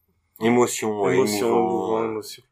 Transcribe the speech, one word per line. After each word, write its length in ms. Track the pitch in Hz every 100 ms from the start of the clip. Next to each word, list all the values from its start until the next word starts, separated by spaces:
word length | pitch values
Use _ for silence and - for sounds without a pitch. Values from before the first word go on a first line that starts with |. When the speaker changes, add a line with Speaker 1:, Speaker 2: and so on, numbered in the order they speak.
| _ _ _ -
Speaker 1:
Émotion, 600 | 113 123 113 - 110 104
ouais, 120 | 95
Speaker 2:
Émotion, 320 | 95 104 104 117
Speaker 1:
émouvant. 200 | 117 92 95 95 110
Speaker 2:
émouvant, 60 |
émotion. 380 | 113 110 104 - _